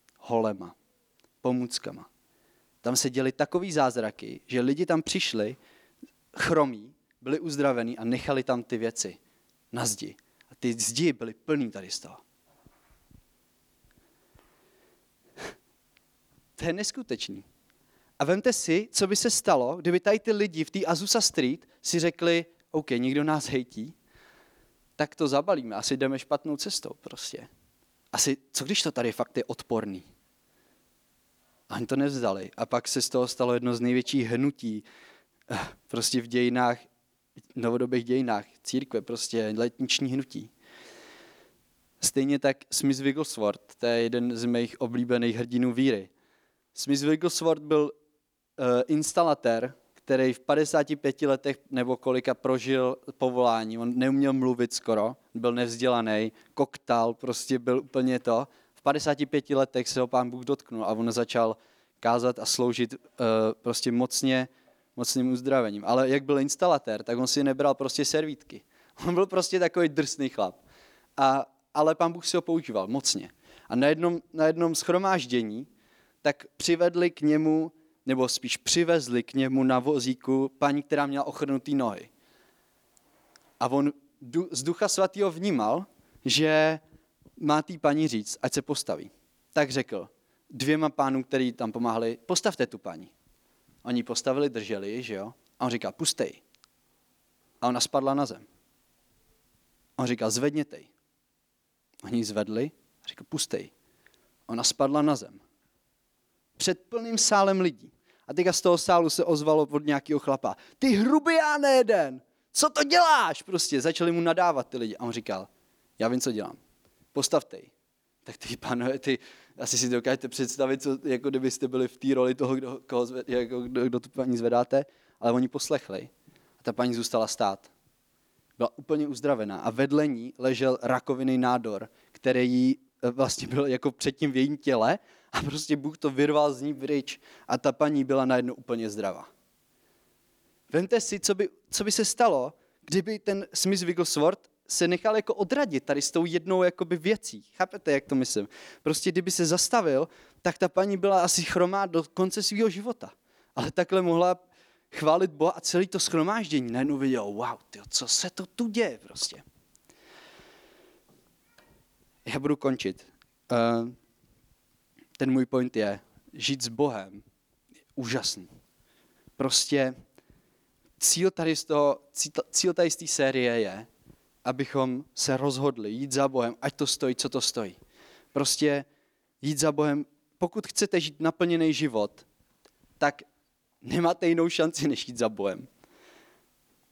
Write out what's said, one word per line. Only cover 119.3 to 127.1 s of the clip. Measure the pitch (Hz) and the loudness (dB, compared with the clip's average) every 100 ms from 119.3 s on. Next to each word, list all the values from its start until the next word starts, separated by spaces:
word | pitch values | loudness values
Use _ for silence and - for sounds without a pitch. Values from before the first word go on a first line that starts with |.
| - _ - | -20 _ -10
asi | 127 117 | -4 0
si | 123 | 0
dokážete | 123 127 131 123 | 0 0 -2 -2
představit, | - 123 131 131 135 | -4 -4 -2 0 0
co, | 139 135 | -2 -2
jako | 147 127 139 | -2 -2 0
kdybyste | 135 131 - 131 | 0 0 -2 -2
byli | 127 123 | 0 -2
v | - | -2
té | 135 | 0
roli | 131 127 | 2 2
toho, | 131 127 | 2 0
kdo, | 131 127 127 - | -2 -4 -12 -4
koho | 123 120 | -2 -2
zve-, | 127 - | -4 -4
jako | 123 120 123 | -2 -2 -6
kdo, | 123 127 | -4 -2
kdo | 123 120 | 0 -2
tu | - | -6
paní | 135 131 120 | -6 -2 0
zvedáte, | 117 120 123 135 143 _ _ - | 2 2 4 0 0 _ _ -2
ale | 117 | 2
oni | 120 127 | 2 0
poslechli | 143 - 147 - 95 123 _ _ _ _ _ | -2 -2 -4 -4 -12 -12 _ _ _ _ _
a | |
ta | - | -6
paní | 110 123 | -2 0
zůstala | 117 113 | 0 0